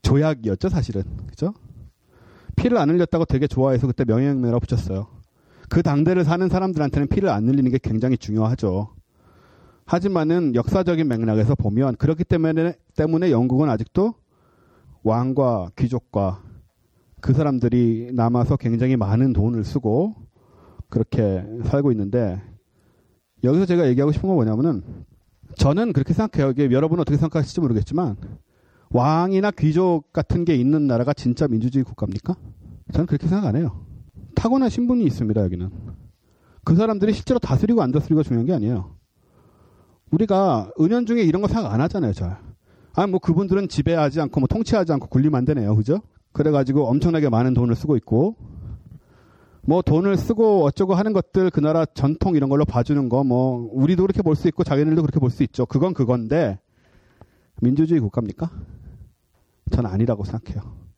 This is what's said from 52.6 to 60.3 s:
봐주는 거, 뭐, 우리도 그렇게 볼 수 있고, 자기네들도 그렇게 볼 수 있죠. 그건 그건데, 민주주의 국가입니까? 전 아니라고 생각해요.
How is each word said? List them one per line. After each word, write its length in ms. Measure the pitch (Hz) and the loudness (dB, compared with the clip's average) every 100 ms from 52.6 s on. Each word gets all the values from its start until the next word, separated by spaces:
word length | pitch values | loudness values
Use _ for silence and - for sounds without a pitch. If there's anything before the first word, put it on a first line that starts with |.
봐주는 460 | 147 123 120 143 131 | 2 0 0 0 0
거, 140 | 120 | 0
뭐, 440 | 139 123 131 123 117 | 2 2 2 -2 -6
우리도 300 | 120 143 175 | 0 2 2
그렇게 180 | 190 196 | 2 2
볼 140 | 185 151 | 0 2
수 120 | 175 | 0
있고, 140 | - | 0
자기네들도 380 | - 139 151 160 | 0 2 2 2
그렇게 180 | 151 156 | 2 2
볼 120 | 127 | 0
수 100 | - | 0
있죠. 220 | 135 - 123 | -2 0 -2
그건 300 | 135 180 180 | 0 0 0
그건데, 640 | 117 123 113 147 139 98 _ _ _ _ _ _ - _ _ - | 0 0 0 0 0 -4 _ _ _ _ _ _ -20 _ _ -2
민주주의 380 | 120 139 160 165 | 0 2 2 2
국가입니까? 520 | 107 - 110 - 165 - - - - - - _ _ _ _ _ - | 0 -4 -6 -6 -8 -8 -18 -18 -20 -20 -20 _ _ _ _ _ -4
전 140 | 123 117 | -2 -2
아니라고 380 | 98 117 104 | 0 0 0
생각해요. 520 | 104 | -4